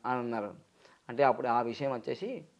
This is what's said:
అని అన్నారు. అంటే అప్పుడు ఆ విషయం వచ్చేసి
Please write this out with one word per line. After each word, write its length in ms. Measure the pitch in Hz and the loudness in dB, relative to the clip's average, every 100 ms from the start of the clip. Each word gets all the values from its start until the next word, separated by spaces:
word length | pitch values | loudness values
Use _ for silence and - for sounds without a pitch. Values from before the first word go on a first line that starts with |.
| 123 | -2
అని 140 | 127 | -2
అన్నారు. 340 | 120 113 104 82 - _ - - - | -2 -2 -4 -8 -20 _ -20 -20 -8
అంటే 140 | 120 | 4
అప్పుడు 240 | 135 117 131 | 4 4 2
ఆ 140 | 117 | 2
విషయం 320 | 120 110 139 | 2 -2 -2
వచ్చేసి 500 | 123 131 127 208 226 151 _ | -2 -4 -4 -6 -8 -12 _